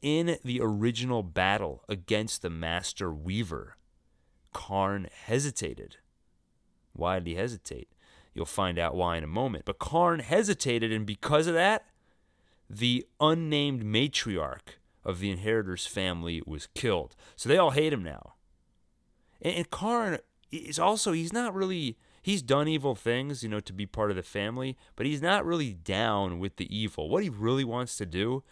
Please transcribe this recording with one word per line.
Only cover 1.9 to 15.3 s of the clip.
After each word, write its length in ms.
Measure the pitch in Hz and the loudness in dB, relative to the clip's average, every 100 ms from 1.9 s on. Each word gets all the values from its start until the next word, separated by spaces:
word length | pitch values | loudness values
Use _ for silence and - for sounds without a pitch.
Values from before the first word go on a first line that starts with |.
| 101 85 107 110 - | -6 0 0 0 -4
the 100 | 90 | -6
Master 640 | 82 82 87 90 - 92 | -4 -2 -2 -2 -4 -4
Weaver, 640 | 78 80 98 104 73 50 - _ _ _ _ _ _ _ | -4 -4 -2 -2 -6 -10 -18 _ _ _ _ _ _ _
Karn 540 | - - 98 98 101 92 - | -12 -4 0 2 0 -6 -10
hesitated. 720 | - 120 143 - 76 60 50 - _ _ _ _ _ _ _ _ _ | -2 0 0 -4 -6 -8 -14 -20 _ _ _ _ _ _ _ _ _
Why 260 | - 85 92 | -4 0 0
did 80 | 85 | -2
he 80 | |
hesitate? 540 | 85 117 113 - 64 - _ _ - - | -2 -2 -4 -10 -12 -14 _ _ -20 -14
You'll 120 | - 82 | -8 -6
find 320 | - 95 87 | 0 0 2
out 160 | 85 | 0
why 220 | 78 87 85 | 2 0 0
in 80 | |
a 40 | 78 | -2
moment. 360 | 92 131 92 | -2 -2 -2
But 140 | - 98 | -6 -6
Karn 420 | - 160 175 165 | -2 2 4 2
hesitated, 720 | 113 180 208 196 135 120 113 | 2 2 4 2 2 2 2
and 120 | 110 | 0
because 420 | 104 104 - 151 160 | -2 -4 2 4 4
of 80 | |
that, 320 | 165 185 220 - _ _ _ _ _ _ _ - | 4 4 2 -2 _ _ _ _ _ _ _ -14
the 360 | 104 123 123 - - | 0 2 2 0 2
unnamed 600 | 151 165 160 151 143 131 | 4 4 2 0 0 0
matriarch 960 | 107 107 143 - 117 92 73 64 - - _ _ | 2 2 2 0 -2 -2 -2 -6 -14 -20 _ _
of 140 | - 90 | -6 -2
the 120 | 98 | -2